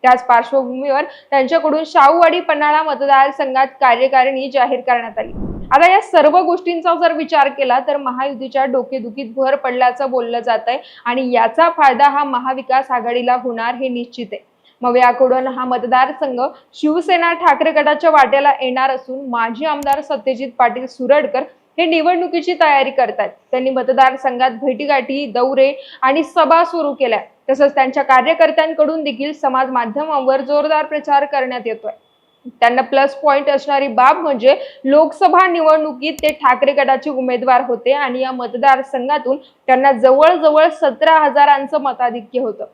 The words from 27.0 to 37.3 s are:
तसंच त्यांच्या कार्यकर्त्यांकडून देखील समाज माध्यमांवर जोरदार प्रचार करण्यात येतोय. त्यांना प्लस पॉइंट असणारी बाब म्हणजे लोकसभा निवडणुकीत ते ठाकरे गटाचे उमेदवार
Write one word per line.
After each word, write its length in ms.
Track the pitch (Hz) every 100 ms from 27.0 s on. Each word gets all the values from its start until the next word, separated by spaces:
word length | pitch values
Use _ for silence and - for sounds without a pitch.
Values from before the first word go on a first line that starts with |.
| 254 214 - _ -
तसंच 240 | 269 285
त्यांच्या 280 | 285 262 277
कार्यकर्त्यांकडून 1000 | 277 262 254 330 311 311 320 320 302 320
देखील 280 | 294 233 285
समाज 380 | 302 277 262 262
माध्यमांवर 720 | 254 233 220 311 294 262 269
जोरदार 440 | 262 294 294 311
प्रचार 400 | 302 302 294 285
करण्यात 360 | 285 285 254 247 226
येतोय. 260 | 220 220 - _ _ _ _ 247 _
त्यांना 220 | 240 247
प्लस 320 | 262 269 277
पॉइंट 340 | 277 302 277 285
असणारी 360 | 277 285 277 277
बाब 280 | 220 254 339
म्हणजे 400 | 320 269 247 285 - -
लोकसभा 640 | 269 294 320 320 381 349 370
निवडणुकीत 640 | 339 311 311 311 254 294 -
ते 100 | 302 302
ठाकरे 300 | 269 247 269
गटाचे 380 | 285 269 262 311
उमेदवार 520 | 262 254